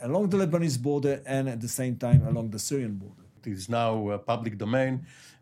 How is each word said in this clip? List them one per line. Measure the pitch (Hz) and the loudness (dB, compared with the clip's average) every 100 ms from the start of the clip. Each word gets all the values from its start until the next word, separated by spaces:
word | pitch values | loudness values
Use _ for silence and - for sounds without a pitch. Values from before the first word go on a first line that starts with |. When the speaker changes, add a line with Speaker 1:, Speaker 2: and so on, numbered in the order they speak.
Speaker 1:
along | 120 175 208 | -2 0 2
the | 196 | 2
Lebanese | 185 170 165 123 | 2 2 2 0
border | 131 143 139 139 | 0 0 0 -2
and | 131 135 135 | -2 -2 -2
at | 113 | -4
the | 117 | -6
same | - 127 117 | -4 -4 -2
time | 123 139 139 | 6 6 6
along | 120 113 | -2 -2
the | 104 | -6
Syrian | - 143 117 | -4 -2 -2
border. | 101 101 - - - | -6 -10 -18 -20 -14
Speaker 2:
It | 113 | -10
is | 95 98 | -8 -4
now, | 117 113 110 104 | 0 2 0 -2
uh, | 101 | -4
public | - 117 117 101 | -2 -2 -2 -4
domain | 107 127 131 131 - - - - | 0 0 0 -2 -8 -20 -20 -16